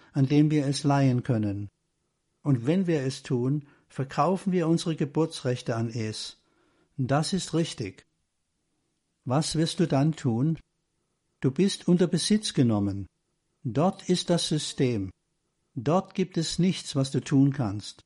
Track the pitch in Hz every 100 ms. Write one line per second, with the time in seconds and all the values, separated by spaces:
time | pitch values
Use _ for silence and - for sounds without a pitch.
0 | - - 135 147 151 151 139 139 143 139
1 | 139 123 - 120 107 101 101 - _ _
2 | _ _ _ _ 147 131 113 175 175 160
3 | 131 - - 127 127 147 - _ _ -
4 | 135 - 147 185 - 180 160 165 - 156
5 | 143 143 160 - 127 123 - 113 117 117
6 | 110 107 - - _ _ _ _ _ -
7 | 123 139 156 190 - 156 165 - 101 -
8 | _ _ _ _ _ _ _ _ _ _
9 | _ _ - 131 160 156 160 - 165 135
10 | 147 156 135 113 135 160 _ _ _ _
11 | _ _ _ _ 139 135 196 - - 175
12 | 180 170 - 214 214 - 123 107 101 98
13 | 95 _ _ _ _ _ 135 110 175 190
14 | - 185 - 170 - 151 - - 135 117
15 | 95 - _ _ _ _ _ - 127 175
16 | 185 - 180 - 160 - 180 - - 139
17 | 135 139 - 139 139 139 113 104 - -